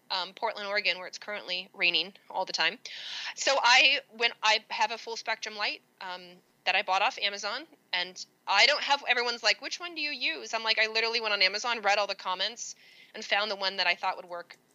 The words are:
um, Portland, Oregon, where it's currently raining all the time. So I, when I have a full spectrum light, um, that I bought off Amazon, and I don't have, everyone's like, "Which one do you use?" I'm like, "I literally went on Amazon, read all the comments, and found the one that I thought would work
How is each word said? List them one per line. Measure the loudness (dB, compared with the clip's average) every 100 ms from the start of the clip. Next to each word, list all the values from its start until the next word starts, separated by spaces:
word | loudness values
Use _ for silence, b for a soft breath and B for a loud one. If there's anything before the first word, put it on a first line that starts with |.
| -8
um, | -6 -6
Portland, | -6 -6 -4 -4
Oregon, | -2 0 -2
where | -4
it's | -12
currently | -10 -10 -6 -8 -8
raining | 0 2 2 0 -6 -8
all | -6 -4
the |
time. | 0 -2 -2 -10 B B B B B
So | 0 4
I, | 6 8 8 4 -2
when | -2 -2 2
I | 2 2 0
have | -2 -2
a | -2
full | -8 -8
spectrum | -6 -6 -6 -4
light, | -4 -4 _ -16
um, | -12 -12 -14 -20 _ _ 0
that | 2
I |
bought | 2 2
off | 2 0
Amazon, | -2 -2 -4 -6 -8 -18 _
and | -4 -4 -8 -16 _ 0
I | 6 6
don't | 6
have, | 2 2 2
everyone's | 0 0 0
like, | 2 2
"Which | -2 -8
one | -8 -6
do |
you | -6
use?" | -4 -4 -4 -6
I'm | -2
like, | 0 2
"I | 2
literally | 2 0 0
went | 0
on | 2
Amazon, | 2 2 -2 0
read | 2 2
all | 2
the | -4
comments, | -4 -2 -4 -6 -12 -14 B B B -14
and | -2
found | 0 0
the | -2
one | -2 0
that | 0
I | 0
thought | -2 -4
would | -8
work | -12 -12 -20 _